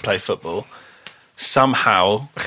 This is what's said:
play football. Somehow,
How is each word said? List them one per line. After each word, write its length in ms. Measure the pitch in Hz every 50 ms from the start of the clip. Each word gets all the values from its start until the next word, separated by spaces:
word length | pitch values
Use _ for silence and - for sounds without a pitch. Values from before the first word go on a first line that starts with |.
| -
play 160 | 110 101 92
football. 480 | - - 98 - - 85 85 98 - - - - - - - - _ - - - _ _ _ -
Somehow, 880 | - - - 139 131 135 127 - - 127 104 92 90 98 104 110 139 143 - - -